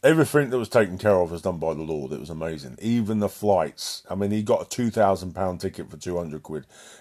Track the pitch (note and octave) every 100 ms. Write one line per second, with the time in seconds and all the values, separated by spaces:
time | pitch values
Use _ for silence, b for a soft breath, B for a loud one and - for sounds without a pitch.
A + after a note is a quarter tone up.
0 | C3 D#3+ C#3+ D3 C#3+ B2 A2+ B2 G#2 F#2
1 | G#2+ G2 F2 E2+ F#2+ E2+ D#2+ D#2 D#2 D#2
2 | C2+ C#2 D2 D#2+ D#2+ D#2+ C2+ B1 G#2+ A#2
3 | G#2 A2 G2+ - G#2 F#2+ D#2 - - -
4 | - F#2+ G2+ G#2+ G#2+ A#2 - - A#2+ G#2+
5 | G2+ F#2+ F#2 E2+ F#2+ F2+ F#2+ - E2 D#2
6 | F2+ F2+ E2+ D2+ - D#2 C#2 B B B